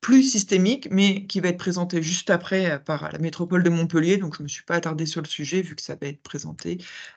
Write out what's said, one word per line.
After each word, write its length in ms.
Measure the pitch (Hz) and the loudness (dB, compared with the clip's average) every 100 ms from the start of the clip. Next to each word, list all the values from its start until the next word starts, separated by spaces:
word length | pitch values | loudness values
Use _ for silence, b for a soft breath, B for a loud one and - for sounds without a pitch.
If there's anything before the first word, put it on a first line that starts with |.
plus 220 | - 262 | 6 6
systémique, 640 | 269 220 196 190 185 277 - | 6 2 2 4 4 2 0
mais 360 | 190 196 196 196 | 4 4 2 -2
qui 140 | 196 | -2
va 80 | 180 | 0
être 100 | 180 | 0
présenté 440 | 190 180 180 175 | -2 -2 -2 -2
juste 280 | 156 180 - | -2 -2 0
après, 400 | 175 180 190 180 | 0 2 0 0
euh, 80 | 143 | -2
par 340 | - 147 151 | -4 -6 -6
la 60 | 156 | -4
métropole 440 | 160 160 175 180 | -4 -4 0 4
de 80 | 175 | 4
Montpellier. 460 | 170 170 170 165 196 | 4 2 2 4 2
Donc, 220 | 180 - | 0 -8
je 40 | |
me 60 | 147 | -10
suis 160 | - | -10
pas 120 | - 170 | -4 -2
attardée 300 | 165 160 160 | -2 -4 -6
sur 140 | 165 | -6
le 80 | 151 | -8
sujet 320 | - 147 185 | -8 -4 -4
vu 140 | 180 | -4
que 80 | 156 | -8
ça 140 | - 156 | -12 -10
va 60 | 143 | -10
être 140 | 143 | -12
présenté, 560 | - 147 78 76 - 180 B B B | -12 -12 -10 -10 -8 -8 B B B